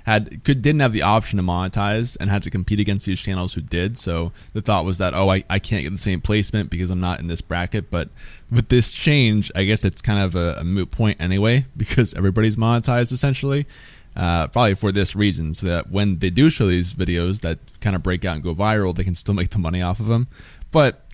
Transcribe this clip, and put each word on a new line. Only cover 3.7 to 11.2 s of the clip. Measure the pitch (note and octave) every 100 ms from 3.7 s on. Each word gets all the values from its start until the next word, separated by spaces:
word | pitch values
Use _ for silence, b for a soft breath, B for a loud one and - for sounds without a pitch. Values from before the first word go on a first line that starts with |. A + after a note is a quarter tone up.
| F2 G2 A#2+
So | F#2 E2 E2 - B
the | A2
thought | G#2+ F#2+
was | F2 F2+
that, | F#2
"Oh, | E2+ G2
I, | F#2+ -
I | G2
can't | - G#2
get | C#2+
the | G2
same | G#2 F2
placement | - G#2+ G2+ G#2+ -
because | E2+ F2+
I'm | F2+
not | F2+ -
in | E2+
this | E2
bracket." | - F2 F2+ G#2 -
But | F2 - - B B B
with | A#2 -
this | B2 -
change, | - D#3 D3 A#2+ G#2+ - F#2+
I | G2
guess | G#2+ G2
it's | -
kind | - G2+
of | F#2+ F2
a, | E2+ -
a |
moot | E2+ G2 F2+
point | - G#2+ -